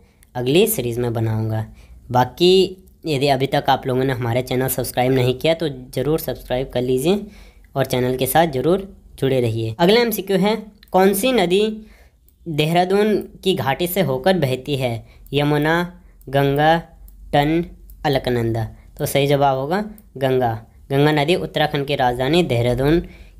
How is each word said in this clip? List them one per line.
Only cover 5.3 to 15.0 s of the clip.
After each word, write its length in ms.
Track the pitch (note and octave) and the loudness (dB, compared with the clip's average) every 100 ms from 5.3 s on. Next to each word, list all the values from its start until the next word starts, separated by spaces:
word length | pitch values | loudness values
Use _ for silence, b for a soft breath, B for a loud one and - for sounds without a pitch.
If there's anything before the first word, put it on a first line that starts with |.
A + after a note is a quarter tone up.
| B2 | 0
किया 160 | D#3 | 0
तो 140 | E3 D#3+ | 0 -2
ज़रूर 500 | C3 B2+ C3+ B2+ D#3 | -8 -10 -4 -2 -2
सब्सक्राइब 500 | D3 A2+ - B2+ C3+ | -4 -10 -6 -6 -4
कर 140 | B2 | -4
लीजिए 440 | B2+ B2+ D#3 G#3 G3+ B B B B C#3 | 0 0 0 -2 -4 B B B B -4
और 100 | B2+ | -2
चैनल 300 | B2+ B2 C3 | 0 -2 -2
के 100 | C3 | 0
साथ 200 | D#3 E3+ | 2 2
ज़रूर 500 | C3 C#3+ F#3+ G3 - - - | 0 0 0 -2 -16 -20 -4
जुड़े 220 | C3+ C3 | 0 2
रहिए। 360 | A#2+ A2+ A2+ A2 | 0 -2 -4 -2
अगला 220 | F3 A3+ | 2 2
एमसीक्यू 360 | F#4 A#3+ - F#3+ | 2 -2 -2 0
है, 200 | G3+ A3 - - - | 2 0 -6 -20 -2
कौन 220 | F#3 F#3+ | 2 4
सी 180 | G3 B3+ | 4 2
नदी 540 | A#3+ F3 F#3+ A3 A3 B B B B _ _ E3+ | 2 2 2 0 -4 B B B B _ _ -6
देहरादून 680 | D3 D#3 F3 F#3 G3+ A3 G3+ - - | -2 0 2 2 2 2 0 -4 -6
की 100 | F#3+ | -2
घाटी 320 | F3+ C3 C3+ F3 | 0 0 -2 -2
से 140 | G3 | 0
होकर 380 | C#3+ C3 F#3+ F#3+ | -2 0 2 2
बहती 380 | C#3 B2+ C3 C#3 | 0 -2 -4 -4
है? 300 | B2+ A2+ | -2 -4